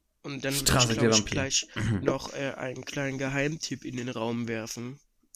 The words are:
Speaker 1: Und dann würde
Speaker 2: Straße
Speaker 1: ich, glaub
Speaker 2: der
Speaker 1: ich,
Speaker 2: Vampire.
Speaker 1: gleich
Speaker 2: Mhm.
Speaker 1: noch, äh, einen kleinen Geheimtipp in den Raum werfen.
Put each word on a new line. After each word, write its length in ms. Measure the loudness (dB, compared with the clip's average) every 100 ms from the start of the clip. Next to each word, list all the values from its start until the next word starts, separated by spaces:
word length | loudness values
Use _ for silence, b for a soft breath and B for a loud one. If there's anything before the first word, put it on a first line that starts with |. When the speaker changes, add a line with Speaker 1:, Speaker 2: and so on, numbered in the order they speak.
| _ _
Speaker 1:
Und 220 | -10 -4
dann 100 | -2
würde 120 | 2 4
Speaker 2:
Straße 220 | 6 4
Speaker 1:
ich, 60 | 6
glaub 20 |
Speaker 2:
der 100 | 6
Speaker 1:
ich, 60 | 6
Speaker 2:
Vampire. 160 | 4
Speaker 1:
gleich 320 | 0 0 0 0
Speaker 2:
Mhm. 260 | -2 0 2
Speaker 1:
noch, 280 | 2 0 -2
äh, 200 | -6 -6 -4
einen 280 | -6 -8
kleinen 340 | -6 -4 -2 -2
Geheimtipp 680 | -2 0 0 -2 -6 -6
in 120 | -6 -6
den 120 | -4
Raum 380 | -2 -2 0 -2
werfen. 540 | -4 -6 -8 -10 -12 _ _ _